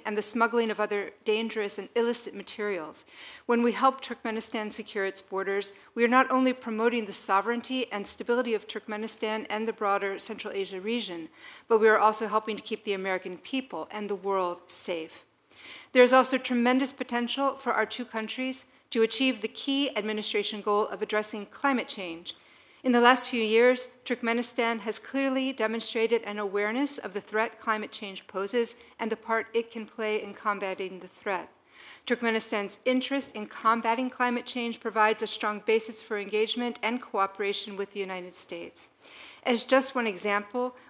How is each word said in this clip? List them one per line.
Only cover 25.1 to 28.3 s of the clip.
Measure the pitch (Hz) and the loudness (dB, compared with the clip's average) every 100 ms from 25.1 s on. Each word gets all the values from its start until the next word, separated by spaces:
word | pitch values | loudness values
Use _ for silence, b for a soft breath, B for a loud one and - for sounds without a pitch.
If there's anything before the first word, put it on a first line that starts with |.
| 269 269 262 262 | 0 0 0 -2
demonstrated | 262 220 226 - 226 226 233 | 0 0 0 -2 0 2 2
an | 208 208 | 0 -6
awareness | 202 202 208 240 285 - | -2 0 0 0 0 0
of | 190 | -2
the | 190 | -8
threat | - 214 233 - | -4 -2 -2 -2
climate | 226 214 214 | -2 -2 -4
change | - 202 190 | -8 -8 -12
poses | - | -8